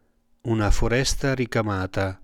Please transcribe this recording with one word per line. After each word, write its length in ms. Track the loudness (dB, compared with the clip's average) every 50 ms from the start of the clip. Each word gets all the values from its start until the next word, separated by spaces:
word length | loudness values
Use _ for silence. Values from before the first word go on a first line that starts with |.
| _ _ _ _ _ _ _ _ -4
Una 260 | -2 0 0 4 4
foresta 640 | 4 4 4 2 2 0 0 0 -2 -2 0 -2 0
ricamata, 840 | 0 -2 -2 0 -2 -2 0 -2 -2 -4 -4 -2 -2 -4 -4 -4 -10